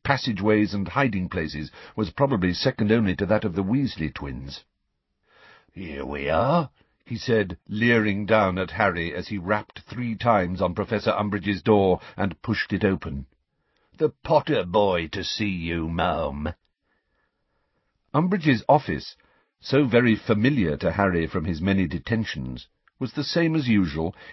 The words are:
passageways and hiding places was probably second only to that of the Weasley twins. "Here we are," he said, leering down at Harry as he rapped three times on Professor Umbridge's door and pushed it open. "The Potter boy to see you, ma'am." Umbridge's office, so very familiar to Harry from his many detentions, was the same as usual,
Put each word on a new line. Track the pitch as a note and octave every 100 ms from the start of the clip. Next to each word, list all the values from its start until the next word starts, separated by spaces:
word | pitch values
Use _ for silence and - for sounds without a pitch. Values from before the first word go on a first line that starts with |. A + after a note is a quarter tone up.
passageways | - C3+ B2+ G2 G#2 G#2+ G#2+
and | G2+ F2+
hiding | C3+ C3+ G2 F2
places | F2+ D#2+ D2 D2 - - -
was | G2+
probably | - C#3 A2 F#2
second | F2+ C3+ - G#2+
only | A#2 G2+ E2+
to | F#2+
that | G#2+ G#2+
of | E2+
the |
Weasley | F#2+ B2+ B2+ - D#2
twins. | - C#2+ B1+ C2+ - - _ _ _ _ _ _ _ - - _
"Here | - F2 C#2 C2
we | C#2+ C#2+
are," | D#2+ B2 E3+ C#3 _ _ _ -
he | A#2
said, | - A2+ F#2 E2+ -
leering | G#2 A#2 A#2 G#2+ G2+ G2+
down | A2 G2 F#2
at | F#2
Harry | - G2+ F2 E2+ F#2
as | -
he | G2+
rapped | F2 G#2+ - - -
three | A#2+ A#2+ G#2+
times | A#2+ G#2 F2+ F2+
on | F2+ E2
Professor | F#2 G#2+ A2+
Umbridge's | G2+ G2+ G2+ F2+ F#2+
door | A2+ G#2 F#2+ F2 - -
and | G2 -
pushed | - G#2 -
it | F#2+
open. | G2 F#2 E2+ C#2 C2 _ _ _ _ _ _ -
"The | D3+
Potter | - - D#3 - B2 F2+
boy | G#2+ G2+ F2 E2
to | F#2+
see | F2 - G#2
you, | F#2 E2 E2+ D#2+
ma'am." | E2 F2+ D#2+ D2 C#2+ D2+ - _ _ _ _ _ _ _ _ _ _ _ _ _ _ _
Umbridge's | C#3+ F3+ F3+ D3+ A#2 -
office, | D3 - D2 - - _ _ _ _
so | - C3+ C3+
very | A#2+ A#2+ G#2
familiar | - G#2 B2 C#3+ E2+ D2
to | F2
Harry | D#2+ G2 E2+ D#2
from | F#2+ D#2+
his | D#2
many | F#2+ G2 E2
detentions, | E2 - A2+ G#2+ - B1+ A#1+ - _ _ -
was | C3
the | -
same | C#3+ E3+ E3 D#3+
as | B2+
usual, | G#2 F2 D#2 D#2+ - -